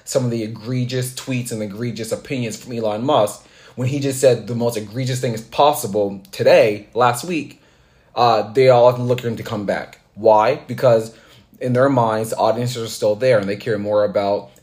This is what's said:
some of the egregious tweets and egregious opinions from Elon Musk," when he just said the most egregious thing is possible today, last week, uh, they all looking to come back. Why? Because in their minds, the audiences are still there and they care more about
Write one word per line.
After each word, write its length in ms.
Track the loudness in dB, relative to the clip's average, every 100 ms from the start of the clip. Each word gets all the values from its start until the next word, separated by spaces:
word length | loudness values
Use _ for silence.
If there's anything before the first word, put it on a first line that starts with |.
some 220 | -4 -2 -2
of 40 |
the 140 | -4
egregious 680 | -6 -10 -8 -6 -4 -4 -6 -10
tweets 360 | -8 -6 -6
and 120 | -8
egregious 480 | -8 -6 -8 -8 -8
opinions 440 | -8 -6 -6 -6 -8
from 180 | -10
Elon 300 | -6 -4 -2
Musk," 440 | 2 2 2 -2 _ _ -18 -6
when 120 | -4
he 120 | -2
just 200 | -2 2
said 280 | 4 2 -2
the 80 | -2
most 220 | -2 -2
egregious 420 | -8 -6 -4 -4
thing 140 | -4
is 80 | -6
possible 800 | -6 2 2 2 -2 -2 -2 -4 -14
today, 560 | 0 4 6 4 0 -6
last 300 | 0 0 0
week, 360 | -4 -6 -8 -16 _ _ _ _ _ 0
uh, 360 | 2 2 0
they 160 | 2 6
all 260 | 8 6 4
looking 400 | -2 -2 -4 -8
to 60 |
come 240 | -8 -8 -4
back. 340 | -6 -6 -18 _
Why? 440 | 0 4 4 4 0 -6
Because 480 | 0 4 4 0 -14 _ -20 _ -10
in 140 | -2
their 160 | 2 2
minds, 400 | 2 2 0 -4
the 80 | 0
audiences 460 | 0 0 -4 -6
are 40 | -8
still 280 | -4 -2 0
there 240 | 2 2
and 100 | 0
they 60 | -6
care 240 | -4 -4
more 240 | 0 0
about 480 | 2 0 0 -2 -6 _